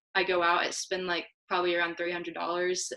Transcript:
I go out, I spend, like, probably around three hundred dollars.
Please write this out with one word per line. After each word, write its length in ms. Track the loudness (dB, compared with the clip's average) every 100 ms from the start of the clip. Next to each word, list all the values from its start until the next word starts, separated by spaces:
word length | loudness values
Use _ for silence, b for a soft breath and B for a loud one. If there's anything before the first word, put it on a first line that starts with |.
| _
I 100 | 0
go 180 | 2 4
out, 180 | 4 4
I 100 | 2
spend, 360 | -2 -4 -4 -2
like, 180 | -4 -4 _ -4
probably 260 | 0 2
around 220 | 2 0 -2
three 160 | -4
hundred 220 | -4 -6
dollars. 580 | -4 -2 0 0 0 -4